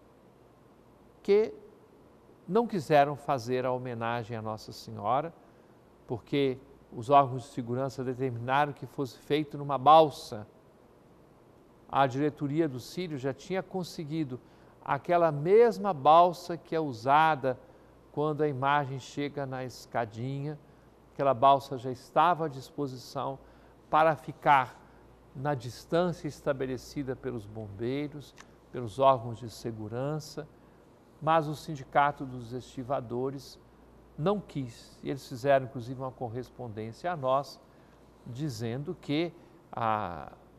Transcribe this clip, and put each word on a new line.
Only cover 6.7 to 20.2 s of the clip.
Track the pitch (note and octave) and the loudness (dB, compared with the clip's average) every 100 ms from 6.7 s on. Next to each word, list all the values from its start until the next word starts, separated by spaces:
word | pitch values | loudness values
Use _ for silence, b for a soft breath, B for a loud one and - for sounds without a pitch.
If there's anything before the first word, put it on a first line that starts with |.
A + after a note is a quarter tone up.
| - - | -20 -18
os | D3+ A2+ | -10 4
órgãos | C#3 C#3 B2+ | 6 6 0
de | - | -8
segurança | - A#2 A#2+ C3+ C3 | -8 -6 -4 -4 -4
determinaram | B2+ B2 C3 A#2 A#2+ C3 D3 | -6 -4 -4 -4 0 0 0
que | C#3 C3 | -2 -10
fosse | - C3+ - | -6 -6 -8
feito | - D3 D3 D3 | -2 -2 -2 -6
numa | C#3+ C3+ | -4 2
balsa. | C3 D#3+ D#3 B2 - G#2+ G#2+ - - _ - _ - - _ _ _ - _ _ - | 10 10 10 2 -10 -12 -14 -20 -20 _ -20 _ -20 -20 _ _ _ -20 _ _ -4
A | - C#3 | 2 2
diretoria | B2+ D3 C#3 D3 D3 E3 | 2 -2 -2 -4 0 -2
do | B2+ | -4
Círio | - - F3+ D3 | -10 -8 -8 -6
já | C3+ | -6
tinha | G#2 - F#3 | -6 -6 -8
conseguido | F#3 F#3+ F3 - D3+ D#3+ C#3+ B2+ - B B B | -6 -8 -8 -10 -8 -6 -6 -8 -14 B B B
aquela | - C#3+ - F3 E3 | -4 -4 2 4 4
mesma | D3 D3+ G#3 A#3 F#3+ G3+ | 2 4 6 6 4 -2
balsa | D#3+ C#3 D#3+ F3+ - - E3+ | 2 8 8 8 2 -8 -10
que | - D#3+ | -4 -4
é | |
usada | D#3 A2+ A#2+ C#3+ D#3+ D3+ C3 B2 - B B B - | -2 -2 2 6 6 4 0 -4 -8 B B B -12
quando | - D3+ C#3+ | -4 -2 0
a | D3+ | 0
imagem | C3 C3+ D3 C3+ C3+ | 0 2 2 0 -6
chega | - - C#3+ - C#3 | -10 -6 -6 -6 -6
na | C3 | -6
escadinha. | B2+ A2+ - A#2 A#2 G#2+ | -8 -12 -8 -4 -4 -6